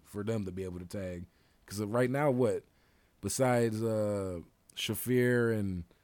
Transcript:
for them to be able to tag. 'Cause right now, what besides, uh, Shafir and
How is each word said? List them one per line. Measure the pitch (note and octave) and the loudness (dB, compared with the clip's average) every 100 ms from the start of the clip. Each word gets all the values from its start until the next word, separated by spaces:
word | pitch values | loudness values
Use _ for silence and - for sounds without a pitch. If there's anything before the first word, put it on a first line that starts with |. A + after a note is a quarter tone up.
for | - G#2 | -12 -6
them | G2+ A2+ F#2+ | -4 -4 -4
to | |
be | F#2 | -6
able | F#2 F2+ | -8 -8
to | F2 | -8
tag. | G2+ F#2 F2 F2+ _ _ _ - | -8 -8 -8 -12 _ _ _ -10
'Cause | G2+ | -6
right | G#2 A#2+ B2 | 0 2 2
now, | C#3 D3 | 2 2
what | B2 A#2 F2+ - _ _ _ _ _ | 4 2 0 -6 _ _ _ _ _
besides, | G2+ - B2+ A#2+ A#2 A2 | -4 2 4 4 2 0
uh, | A2+ A2 G#2 G2+ F#2+ E2+ - _ _ | 0 0 0 0 -4 -6 -10 _ _
Shafir | - - G#2 A#2+ B2 B2 A#2+ A#2 G#2+ | -6 -4 -2 2 4 4 4 2 2
and | G2+ F2+ - _ | 0 -4 -8 _